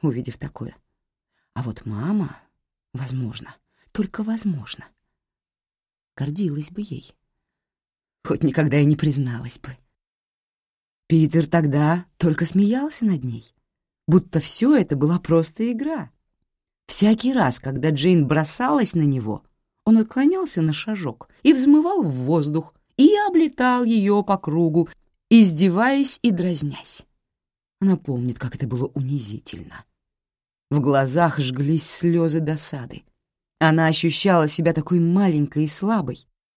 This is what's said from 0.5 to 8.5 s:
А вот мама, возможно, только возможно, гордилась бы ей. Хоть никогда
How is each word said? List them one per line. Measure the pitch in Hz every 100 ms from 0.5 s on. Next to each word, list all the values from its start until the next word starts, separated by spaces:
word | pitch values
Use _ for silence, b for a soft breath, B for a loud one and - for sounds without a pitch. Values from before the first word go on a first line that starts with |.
| - 117 - _ _ _ _ _ _ _
А | -
вот | 123 107 117
мама, | 104 143 208 175 - _ _ _ _ _
возможно, | 123 127 131 117 - - - _ _ _
только | - 196 -
возможно, | 214 226 214 151 107 - - _ _ _ _ _ _ _ _ _ _ _ _ -
гордилась | 135 156 190 143 151
бы | 180
ей. | 208 120 - _ _ _ _ _ _ _ _ _ _ _
Хоть | - -
никогда | 160